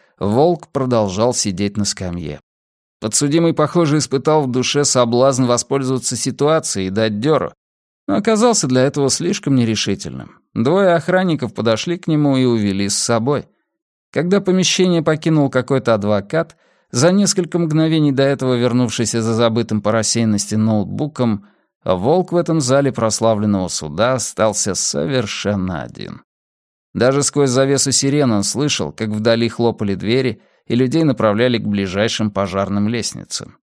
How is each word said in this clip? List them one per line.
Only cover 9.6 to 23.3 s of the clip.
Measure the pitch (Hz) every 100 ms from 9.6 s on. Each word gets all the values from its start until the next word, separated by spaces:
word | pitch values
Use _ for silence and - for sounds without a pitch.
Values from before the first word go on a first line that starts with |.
| 117 107 - 98 85 65 - - _
Двое | - 117 180 196
охранников | 170 156 180 190 151 117
подошли | - 110 110 - 170
к | -
нему | 151 147 131
и |
увели | 127 117 101 98 101
с | -
собой. | - 117 117 139 - _ _ _ _ _ _
Когда | - 170 202
помещение | 196 185 180 - 185 170
покинул | 160 156 165 160 139
какой-то | 131 123 135 117
адвокат, | 113 104 104 101 156 165 - _ _ _
за | 120 160
несколько | 190 196 - 170 175
мгновений | 170 156 160 160 147
до | 131
этого | 139 139 131
вернувшийся | 123 120 120 123 - 113 117
за | 113
забытым | 113 117 113 113 107
по | 101
рассеянности | 113 107 117 113 104 -
ноутбуком, | 107 110 107 95 98 147 143 120 104 - _ _ _
Волк | - 92 104 175 180
в | 175
этом | 170 160
зале | 123 135 139
прославленного | 117 113 104 113